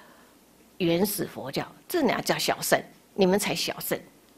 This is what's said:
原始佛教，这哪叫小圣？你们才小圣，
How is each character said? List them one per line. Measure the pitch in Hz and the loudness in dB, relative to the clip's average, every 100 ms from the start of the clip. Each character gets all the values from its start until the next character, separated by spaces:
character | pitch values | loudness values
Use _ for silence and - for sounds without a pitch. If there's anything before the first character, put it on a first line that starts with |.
| - - - - _ _ - _ | -20 -20 -20 -20 _ _ -20 _
原 | 170 170 202 | 2 2 2
始 | - 151 | 0 -6
佛 | - 123 | -8 -8
教， | - 104 - - | -8 -8 -12 -6
这 | 359 | 0
哪 | 262 - | 2 2
叫 | 151 156 | 0 -2
小 | - - | 0 -2
圣？ | - 151 - - _ | 2 0 0 -18 _
你 | - 190 | 2 4
们 | 196 | 4
才 | 196 | 0
小 | 160 - - | -4 -4 -6
圣， | - 156 - - _ | -6 -6 -8 -20 _